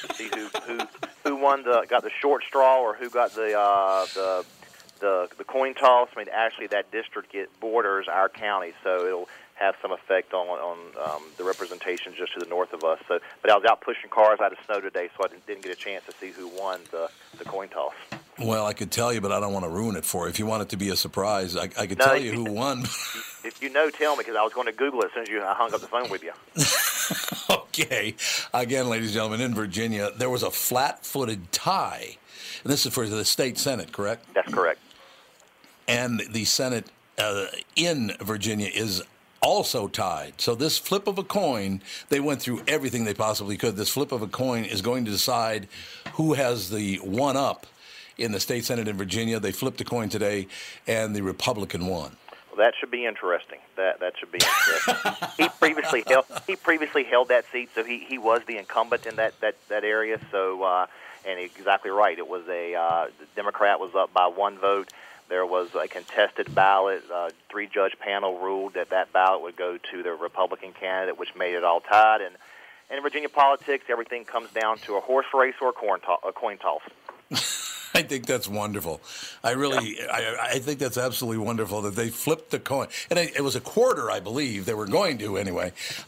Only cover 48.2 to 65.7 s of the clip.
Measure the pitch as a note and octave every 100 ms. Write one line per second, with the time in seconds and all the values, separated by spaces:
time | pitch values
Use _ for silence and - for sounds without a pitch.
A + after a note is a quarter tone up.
48.2 | A#2 G2 - B2 A2+ A#2 G#2+ G2 G2 G#2
49.2 | A2+ A2+ G2+ F#2+ C3 - - A#2+ G#2+ G#2+
50.2 | G2+ G#2 F#2 - - - - A2+ A2 G#2
51.2 | F#2+ F2+ - G#2+ F#2+ F2+ F2+ F2 C#2+ -
52.2 | - - - G2+ A2+ - B2 A#2+ A#2+ G#2+
53.2 | F#2 E2+ - - - - F#2+ - F2+ -
54.2 | F2 F2 - - - - - - G#3 -
55.2 | - - E3 - D#3+ D#3 D3 C3 A2 C3
56.2 | - - - F#3+ - E3 D3 D3+ B2+ B2
57.2 | B2 B2 - B2 A#2+ A2+ A#2 A#2+ - C3
58.2 | A2 A#2 A#2 A2 F#2+ A2+ A2+ A#2+ A2+ A2
59.2 | A2 - G#2+ - - G#2 G#2 A2 A2 A2
60.2 | - G2 F#2+ F#2 F#2+ F2+ F2+ - - -
61.2 | G2 F#2 F2+ - G2 G2 G2+ G2 G#2 E2+
62.2 | D#2 F2+ E2+ F2 F2 F2 E2 E2+ D2+ -
63.2 | D#2 - G2+ - G2+ F2+ F#2 F#2+ F#2 F#2
64.2 | F2+ F2+ G2+ G2 G2 G2+ F#2+ - - -
65.2 | - F#2 F2+ F2+ F2